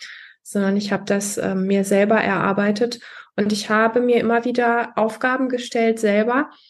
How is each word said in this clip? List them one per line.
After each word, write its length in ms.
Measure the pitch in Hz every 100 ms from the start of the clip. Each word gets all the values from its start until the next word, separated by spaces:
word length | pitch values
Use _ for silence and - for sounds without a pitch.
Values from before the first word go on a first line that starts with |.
| - - - _
sondern 340 | - 202 196 202
ich 160 | 202
habe 120 | 196 202
das, 320 | 202 202 -
ähm, 280 | 190 190 190
mir 180 | 196
selber 320 | 190 196 202 220
erarbeitet. 840 | 196 185 196 196 208 208 240 - - - - -
Und 180 | 208
ich 160 | 208 -
habe 300 | 214 226 240
mir 200 | 247 240
immer 240 | 220 233
wieder 480 | 247 240 240 233 233 -
Aufgaben 520 | 220 - 254 262 254
gestellt, 500 | 247 - 240 226 226
selber, 520 | 214 208 226 254 302 -